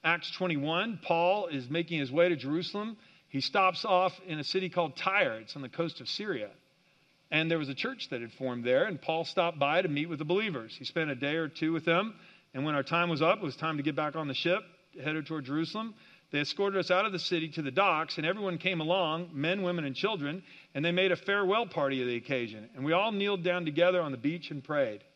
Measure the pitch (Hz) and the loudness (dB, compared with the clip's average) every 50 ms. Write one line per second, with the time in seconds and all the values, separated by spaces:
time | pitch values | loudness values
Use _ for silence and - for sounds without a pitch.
0 | - 156 170 170 - - - - 180 180 165 143 139 151 160 175 202 233 220 170 | 4 2 2 2 0 -8 -6 -2 -2 0 0 0 0 0 0 0 0 -2 -4 -8
1 | - - 170 165 170 180 190 208 202 170 156 139 127 120 143 165 170 160 170 156 | 0 0 2 4 6 4 4 2 0 -2 -4 -4 -4 -2 -2 -2 -2 -2 -2 -4
2 | 143 127 127 156 170 180 175 147 120 135 147 165 180 170 - 208 208 220 226 - | -2 -2 4 4 4 4 4 0 -2 -2 -2 -2 -2 -2 -6 -6 -6 -6 -10 -12
3 | - - - - _ _ - 139 135 - - 208 190 185 180 - - 233 196 180 | -18 -20 -20 -20 _ _ -4 -4 -4 0 2 4 4 4 2 0 0 4 4 4
4 | 185 185 180 - - - 165 151 147 - - 190 185 180 165 175 175 156 131 - | 4 4 0 -4 -10 -8 -6 -6 -6 0 0 0 0 0 0 0 0 0 -2 -2
5 | - 196 190 202 196 135 113 110 110 - - 147 139 123 - - 170 165 - - | -2 0 2 2 2 2 0 -4 -10 -12 -12 -12 -12 -12 -4 -4 -4 -4 -4 -8
6 | 127 - - - 202 214 180 123 107 101 - - _ _ _ _ _ _ _ _ | -10 -8 -6 -6 -4 -4 -4 -4 -6 -8 -12 -18 _ _ _ _ _ _ _ _
7 | _ _ _ _ _ _ - 151 160 165 165 165 151 135 139 131 - 233 262 226 | _ _ _ _ _ _ 0 0 2 2 2 0 0 -4 -4 -4 -4 -6 -6 -6
8 | - - - 123 117 113 - - 131 131 123 120 117 123 127 131 175 220 190 139 | -10 -8 -6 -8 -8 -8 -10 -6 -4 -4 -4 -2 0 2 4 4 4 2 0 -4
9 | - - 160 160 165 - - - 175 170 165 151 143 143 151 170 190 185 143 143 | -2 -2 -2 -2 -2 -2 0 2 2 2 2 2 2 4 4 2 2 2 0 -2
10 | 151 170 170 139 156 151 175 196 220 214 170 127 113 110 - - 131 - - 170 | -2 -2 -4 -6 -2 0 2 2 2 0 -2 -4 -6 -8 -14 -12 -12 -6 -2 -2
11 | 160 151 139 123 139 143 147 160 165 151 160 - - 160 165 160 160 - 165 175 | -2 -2 -2 -2 -2 -2 -2 -2 -2 -4 -4 -2 0 0 0 0 2 2 4 4
12 | 202 226 214 - - - - - _ _ _ 131 139 156 151 143 135 - 165 170 | 2 0 -6 -12 -20 -20 -20 -20 _ _ _ -4 -2 0 0 0 0 0 2 2
13 | 175 175 170 139 156 165 196 214 214 147 127 - 160 160 160 147 139 151 151 147 | 2 2 2 2 4 4 4 4 2 -6 -6 -4 -4 -2 -2 0 -2 -2 0 0
14 | 156 151 143 160 156 143 131 - - 170 180 208 - - - _ _ _ _ - | -2 -2 -2 -4 -4 -4 -4 -2 2 2 2 2 0 -6 -20 _ _ _ _ -8
15 | 135 151 156 160 151 143 160 156 139 123 139 156 165 165 - 214 220 226 214 - | -6 -4 -4 -4 -4 -4 -6 -6 -6 -4 -2 -2 -2 -2 -4 -6 -6 -6 -10 -14
16 | - - - - _ _ - 190 196 - - - 202 202 196 190 170 175 180 180 | -20 -20 -20 -20 _ _ -2 -2 -2 -2 0 0 0 2 2 0 2 4 4 4
17 | 202 220 196 175 - - 180 170 160 160 147 165 156 139 127 143 196 196 170 151 | 4 2 0 -2 -2 0 0 0 -2 -2 -4 -4 -6 -2 2 4 4 4 4 2
18 | 160 151 - - 151 160 190 214 208 190 175 165 - 185 190 165 156 156 175 196 | 0 -2 -4 -4 -2 -2 -2 -2 -2 -4 -4 -2 -2 -2 -2 0 0 2 2 2
19 | 180 160 156 165 175 170 165 139 143 160 180 202 190 175 175 175 156 139 131 - | 2 2 0 -2 -4 -6 -6 -2 0 0 0 0 0 -2 -2 -2 -2 -4 -6 -2
20 | - 143 - - 143 143 151 190 180 - - - - _ _ 139 147 170 175 180 | -2 -2 -2 -2 -4 -4 -6 -8 -10 -14 -20 -20 -20 _ _ -2 0 0 2 4
21 | 190 190 180 - - - 196 202 202 180 202 220 240 190 - 165 147 139 135 131 | 4 4 2 0 0 0 0 2 4 4 2 2 0 0 -2 0 0 0 0 0
22 | 127 123 120 120 113 - 143 127 120 113 107 110 107 113 - 135 131 147 160 180 | 0 0 -2 -2 -2 -2 -2 -2 -2 -4 -8 -12 -14 -16 -10 -6 0 2 2 4
23 | 202 226 220 196 196 202 202 190 165 180 175 180 175 160 147 147 170 180 185 180 | 2 2 0 0 0 0 0 0 0 0 0 0 -2 -2 2 4 4 6 6 4
24 | 170 147 135 120 113 143 165 175 170 - 156 143 127 - 151 147 135 117 107 104 | 2 0 -2 -2 -2 -2 -2 -2 -6 -8 -10 -10 -6 -2 0 0 2 0 0 -8
25 | - - _ | -14 -20 _